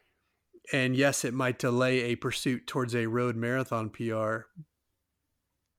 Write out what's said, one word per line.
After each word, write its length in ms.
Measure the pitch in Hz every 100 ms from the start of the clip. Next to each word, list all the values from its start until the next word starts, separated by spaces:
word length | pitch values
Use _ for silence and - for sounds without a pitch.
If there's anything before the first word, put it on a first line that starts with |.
| _ _ _ _ _ - -
And 240 | 139 127 127
yes, 280 | 139 -
it 80 | 135
might 280 | 131 127 123
delay 400 | 131 120 127 131
a 160 | 120 120
pursuit 500 | 131 - 143 123 -
towards 280 | 143 123
a 120 | 120 113
road 300 | 120 123 113
marathon 520 | 117 131 127 117 110
P 220 | - 113
R, 360 | 110 110 113 - 170 - _ _ _ _ _ _ _ _ _ _